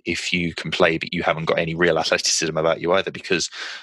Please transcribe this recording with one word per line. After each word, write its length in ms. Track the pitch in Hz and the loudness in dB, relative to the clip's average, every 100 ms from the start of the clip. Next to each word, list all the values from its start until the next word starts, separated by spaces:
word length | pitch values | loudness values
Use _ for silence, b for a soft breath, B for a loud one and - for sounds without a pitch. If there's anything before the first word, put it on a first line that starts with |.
if 260 | - 87 - | -6 -4 -2
you 220 | 90 85 | 0 -2
can 180 | - 82 | -4 -4
play, 280 | - 87 82 | 2 2 2
but 160 | - | -2
you 80 | 87 | -2
haven't 240 | - 80 80 | 0 0 0
got 120 | - | 0
any 160 | 82 | 0
real 240 | 80 87 80 | 0 2 2
athleticism 560 | 80 87 - - 80 | 2 0 2 0 0
about 280 | 80 80 78 | 0 2 2
you 100 | 82 | 2
either, 180 | 95 - | 2 0
because, 380 | - - 87 - B B B | -6 -2 0 -2 B B B